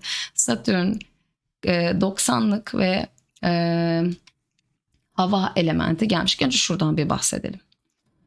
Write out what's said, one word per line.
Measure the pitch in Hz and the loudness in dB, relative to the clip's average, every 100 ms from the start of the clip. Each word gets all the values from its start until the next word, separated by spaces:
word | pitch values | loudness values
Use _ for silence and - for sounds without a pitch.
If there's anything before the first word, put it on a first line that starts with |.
| - - - | -8 -8 -6
Satürn, | - - - - 113 - - - _ _ _ _ _ - | -2 -2 -2 0 0 0 -2 -8 _ _ _ _ _ 0
e, | 175 175 180 | 2 2 0
doksanlık | 190 190 - 247 214 208 - - | 0 0 0 2 2 0 -2 0
ve, | 185 190 - _ _ _ | 0 0 -4 _ _ _
e, | 175 170 170 170 170 165 175 175 - _ _ _ _ _ _ _ _ | -2 0 2 0 0 0 -2 -4 -12 _ _ _ _ _ _ _ _
hava | - 185 196 - 185 | -2 0 0 0 0
elementi | 165 160 170 160 214 | 0 0 0 0 2
gelmiş. | 180 190 - | 2 0 0
Önce | 254 247 | 0 0
şuradan | - 165 156 156 | 0 0 0 0
bir | 147 | 0
bahsedelim. | 127 - - - - _ _ _ _ _ _ | 0 -2 -2 -6 -10 _ _ _ _ _ _